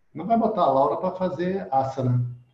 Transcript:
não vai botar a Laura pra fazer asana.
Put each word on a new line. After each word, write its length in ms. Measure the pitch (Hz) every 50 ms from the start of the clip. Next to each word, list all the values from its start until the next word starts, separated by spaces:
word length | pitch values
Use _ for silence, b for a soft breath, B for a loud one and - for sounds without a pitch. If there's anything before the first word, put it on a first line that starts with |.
| _ _ -
não 120 | 147 165
vai 120 | 208 226 226
botar 260 | 214 - - 180 170
a 80 | 143
Laura 260 | 135 135 135 147 143 -
pra 140 | 180 185
fazer 560 | - - 185 180 - 156 175 180 190 196 180 -
asana. 540 | - 135 131 - - 143 123 123 123 123 - - - - - _